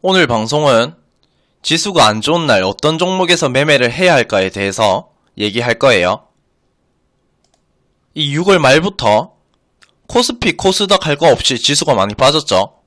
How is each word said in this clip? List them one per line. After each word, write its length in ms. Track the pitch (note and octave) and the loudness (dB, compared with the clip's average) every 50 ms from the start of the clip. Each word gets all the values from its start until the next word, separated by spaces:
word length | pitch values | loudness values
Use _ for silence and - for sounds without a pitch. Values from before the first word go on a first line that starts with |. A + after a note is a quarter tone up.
| - | -2
오늘 240 | F#3 F#3+ F#3 E3+ | 0 0 0 0
방송은 680 | B2+ A#2+ A2 A2 A2+ C#3+ D3+ D3+ C#3+ B2+ A2+ A#2 C#3+ E3 _ _ _ _ _ _ _ _ _ _ _ _ _ _ | 0 0 -4 -2 -2 -4 0 0 2 2 2 0 -2 -6 _ _ _ _ _ _ _ _ _ _ _ _ _ _
지수가 420 | - D3+ D#3+ - G#3 F#3+ E3 B2 | -4 -4 -4 -4 -2 0 2 2
안 160 | G#2+ G#2+ A2 | 2 2 0
좋은 280 | G#2+ C3+ D#3+ F3 E3 C#3+ | -2 -2 -2 0 2 2
날 160 | A#2 G2 F#2 | 2 2 2
어떤 340 | F#2+ G2+ - - D3+ D#3+ D#3 | -2 -4 -2 -2 -2 -2 0
종목에서 500 | F3 F3+ F#3 F#3+ F#3 E3+ F3 D#3+ - C#3 | -2 -2 -2 -2 0 0 0 0 0 -2
매매를 440 | B2 C3 C#3+ D#3 D3 C3+ B2 A#2 - | 0 0 0 2 2 2 0 -2 -2
해야 220 | D#3 F#3 F3+ E3 | 0 0 2 2
할까에 360 | C3+ A2+ - - G2 F#2+ F#2+ | 2 0 0 0 -2 -2 -2
대해서 600 | - G2 G2 G2 F#2+ - A2+ G#2 F#2 G#2+ - _ _ _ _ _ _ - | -2 -4 -4 -4 -2 0 0 0 0 0 -4 _ _ _ _ _ _ -6
얘기할 400 | G2+ G#2 G2 A#2 A#2+ B2 A#2 - | -6 -4 -4 -4 -2 -2 -2 2
거예요. 480 | - C3+ A#2+ F#2+ F2 F2+ G2 - _ _ _ _ _ _ _ _ _ _ _ _ _ _ _ _ _ _ _ _ _ _ _ _ _ _ _ _ _ _ _ _ _ _ _ _ _ _ _ | 2 2 4 4 2 0 -2 -4 _ _ _ _ _ _ _ _ _ _ _ _ _ _ _ _ _ _ _ _ _ _ _ _ _ _ _ _ _ _ _ _ _ _ _ _ _ _ _
이 200 | - D#3 C#3+ C#3 | -8 -6 -4 -4
유월 240 | D3+ F3 G3 G3 F3 | -2 0 2 2 4
말부터 760 | D3+ C3 C3+ D#3 E3 G3+ G3 - C3 A2 G#2 G#2+ D3+ - _ _ _ _ _ _ _ _ _ _ _ _ _ _ _ _ | 4 4 4 4 2 -2 -6 -2 0 2 2 2 0 -4 _ _ _ _ _ _ _ _ _ _ _ _ _ _ _ _
코스피, 480 | - A#3+ B3 - A#3+ - - A#3+ A#3 | -2 -2 -2 -2 -4 -4 -4 -4 -4
코스닥 500 | - - F#3+ F#3 - G#3 F#3+ G3 F#3 - | 0 -2 -2 0 0 -2 0 -2 -2 0
할 80 | D#3+ D3 | -2 -4
거 160 | C#3+ D#3 E3 | 2 4 2
없이 260 | C3 - - - C3+ | 2 2 0 -4 -4
지수가 380 | A2+ - - C#3+ - - D3+ C3+ | -2 -2 -2 -2 -2 0 0 0
많이 220 | G#2 F#2+ G2+ G#2 | 0 0 -2 -2
빠졌죠. 580 | - C3 C#3 D3 D#3 C#3+ - - F#2 G2 G2 _ _ _ | 0 0 0 2 0 -2 0 0 0 0 -2 _ _ _